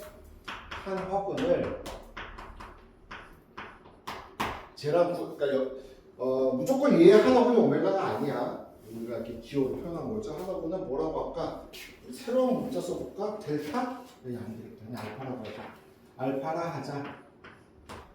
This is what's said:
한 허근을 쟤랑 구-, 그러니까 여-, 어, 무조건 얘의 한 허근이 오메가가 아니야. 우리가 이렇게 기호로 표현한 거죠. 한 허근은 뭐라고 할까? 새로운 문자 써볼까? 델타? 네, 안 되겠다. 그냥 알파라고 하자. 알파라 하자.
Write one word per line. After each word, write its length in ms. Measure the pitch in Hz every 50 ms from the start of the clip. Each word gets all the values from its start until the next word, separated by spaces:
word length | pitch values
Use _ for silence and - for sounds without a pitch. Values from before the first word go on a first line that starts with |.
| - - - - - - - - - - - - - - - - -
한 140 | 196 190 185
허근을 840 | 180 185 196 202 - - - 254 262 - 170 - - - - - - - - - - - - - - - - - - - - - - - - - - - - - - - - - - - - - - - - - - - - - - - - - - - - - - - - - - - - - - - -
쟤랑 360 | - 143 147 160 175 170 170 165
구-, 220 | 160 156 - -
그러니까 220 | - 147 135 135 127 131
여-, 80 | - - - - - - - - - -
어, 360 | - 127 131 131 131 131 - -
무조건 440 | - - 254 262 269 294 277 190 170
얘의 120 | 170 196 214
한 220 | 220 - 254 254
허근이 220 | 247 233 247 233
오메가가 460 | 214 - - - - - 190 190 190 175 - 143
아니야. 500 | - 143 139 131 - 131 - 117 - - - - - - 110
우리가 280 | 113 113 117 120 117 113
이렇게 200 | 113 - - -
기호로 360 | - - 139 139 127 - -
표현한 360 | - 165 170 170 160 143 123 110
거죠. 180 | 107 - 151 151
한 60 | 147 185
허근은 440 | 190 180 - 165 165 190 185 - 117
뭐라고 380 | 135 156 160 160 - 127 - - -
할까? 340 | - - - - - - - - - - - - - - - -
새로운 500 | - - 226 247 262 254 247 - - -
문자 180 | - - 180
써볼까? 580 | 180 180 - 165 - - - 190 208 214 - -
델타? 640 | - 147 151 143 - - 233 247 262 254 - - - - - - -
네, 120 | 127 120
안 200 | 107 101 113 110
되겠다. 300 | - - - - - 110
그냥 160 | 113 123 110 110
알파라고 320 | - - 127 131 131 127 117 107
하자. 300 | 101 90 - - - - - - - - - - - -
알파라 440 | - 120 139 - - - 160 160 170 170 156 147
하자. 440 | 131 135 147 139 143 143 143 - - - - - - - - - - - - - - - - - - - -